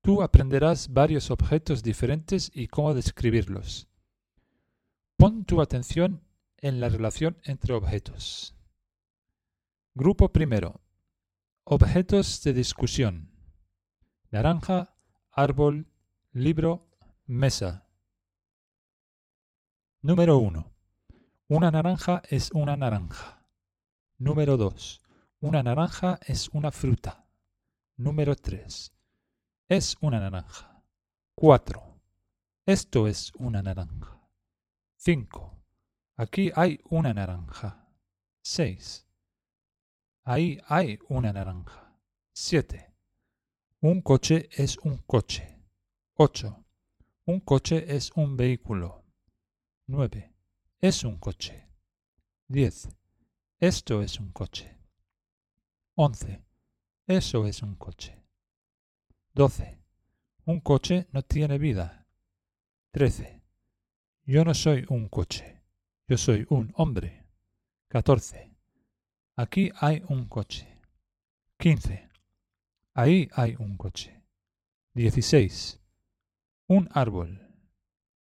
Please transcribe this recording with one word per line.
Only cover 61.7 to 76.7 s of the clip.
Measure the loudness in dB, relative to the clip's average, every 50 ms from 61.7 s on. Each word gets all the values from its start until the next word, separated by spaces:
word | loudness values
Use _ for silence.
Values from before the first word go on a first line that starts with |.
| -2 -2 -4 -6 -10 -18 _ _ _ _ _ _ _ _ _ _ _ _ _ _ _ _ _ _
Trece. | _ 0 2 2 0 -2 -8 -14 -16 -20 _ _ _ _ _ _ _ _ _ _ _ _ _ _ _ _ _
Yo | 2 4 4 4
no | 4 2
soy | 2 2 2 2 2 0 -4
un | -4 -4 -4 -4
coche. | -4 -4 -4 -4 -6 -14 -14 -16 -20 _ _ _ _ _ _ _ _ _ _
Yo | -2 -2 0
soy | 2 2 2 2 2 0
un | 0 -2 -2 -4 -2
hombre. | -2 -2 0 0 -4 -6 -8 -12 -14 -20 _ _ _ _ _ _ _ _ _ _ _ _ _
Catorce. | -2 -2 4 4 4 2 2 -8 -18 -20 -20 -20 _ _ _ _ _ _ _ _ _ _ _ _ _ _ _ _ _
Aquí | -6 -6 -2 0 0 0 -2 -2
hay | -2 0 0 0 0 -2 -6
un | -6 -6 -6 -6
coche. | -8 -8 -8 _ -10 -16 -16 -18 -20 -20 _ _ _ _ _ _ _ _ _ _ _ _ _ _ _
Quince. | _ 4 4 4 4 2 -4 -6 -6 -10 -18 _ _ _ _ _ _ _ _ _ _ _ _ _ _ _ _ _
Ahí | 2 4 6 6 4 4 0 0
hay | -2 0 0 -2 -4
un | -8 -10 -8 -8
coche. | -8 -10 -10 -10 -14 -16 -20 -20 _ _ _ _ _ _ _ _ _ _ _ _ _ _ _
Dieciséis. | 0 2 2 2 2 0 4 4 4 4 4 -2 -8 -12 -14 -14 -16 _ _ _ _ _ _ _ _ _ _ _ _ _ _ _ _ _
Un | _